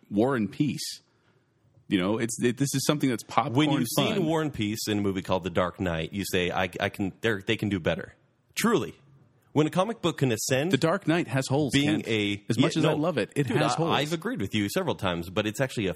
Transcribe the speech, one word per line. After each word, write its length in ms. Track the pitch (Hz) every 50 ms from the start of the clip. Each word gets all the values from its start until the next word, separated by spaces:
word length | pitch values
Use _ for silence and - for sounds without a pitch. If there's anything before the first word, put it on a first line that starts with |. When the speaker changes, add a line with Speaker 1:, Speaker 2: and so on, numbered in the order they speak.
| _ _
Speaker 1:
War 260 | 104 98 113 131 139
and 140 | 120 107 95
Peace. 500 | - - 151 151 156 151 - - - - - _ _ _ _ _ _ _ _ _ _ _ _ _ _ - _ -
You 80 | 101 95
know, 200 | 87 95 110 113
it's, 220 | 120 117 - -
it, 140 | 117 120 117 -
this 120 | 139 135 -
is 100 | 135 -
something 240 | - 156 147 143 135
that's 140 | 123 107 -
popcorn 320 | - - - 117 143 113
Speaker 2:
When 160 | 131 156 147
you've 160 | - - 123 117 - -
Speaker 1:
fun. 160 | - - -
Speaker 2:
seen 100 | 202 175
War 180 | 156 160 156 156
and 100 | 151 131
Peace 340 | - 107 101 110 117 - -
in 120 | 107 104
a 20 |
movie 220 | 101 101 95 95 87
called 200 | - 95 92 85
The 60 | 92
Dark 300 | 85 98 92 87 - -
Knight, 340 | 98 90 82 80 80 80 -
you 100 | 101 92 -
say, 200 | - 92 87 87
"I, 180 | - 87 92 92 - -
I 100 | 101 101
can, 240 | - - 104 92 - -
they're, 200 | - 113 110 98 98
they 120 | - 113 104
can 100 | - 104
do 120 | 101 95
better." 340 | 78 92 82 82 - - - _ _ _ _ _ _ _ _
Truly. 400 | - - 220 233 160 107 151 - - _ - - _ _ _ _ _ _ _ -
When 120 | 139 151
a 60 | 156
comic 280 | - 175 185 226 226 -
book 200 | - 170 151 -
can 120 | 143 127
ascend 400 | 113 104 - - 139 127 147 180
Speaker 1:
The 60 | 190 135
Dark 300 | - 160 175 196 - 151
Knight 200 | 156 175 - -
has 180 | 123 131 135 -
holes, 240 | 135 147 156 127 107
Speaker 2:
being 300 | 139 143 143 107 104 -
Speaker 1:
Kent. 40 | -
Speaker 2:
a 360 | 113 107 104 101 101 101 - -
Speaker 1:
As 120 | 117 113
much 160 | 135 160 160
Speaker 2:
yeah, 60 | 160
Speaker 1:
as 40 | -
I 60 | -
Speaker 2:
no. 60 | 151 147
Speaker 1:
love 200 | 151 175 175 127
it, 140 | 98 - -
it 120 | 139 147 123
Speaker 2:
Dude, 100 | 233 175
Speaker 1:
has 140 | 123 113
Speaker 2:
I, 40 | -
Speaker 1:
holes. 140 | - 160 165
Speaker 2:
I've 220 | 110 123 143 151 170
agreed 260 | 165 151 220 262 208
with 140 | 98 95 -
you 160 | 110 104 101
several 240 | - 185 190 151 104
times, 380 | - - 95 87 85 85 92
but 160 | 90 107 104 110
it's 120 | 104 -
actually 280 | 135 127 - - 104 90
a 80 | 85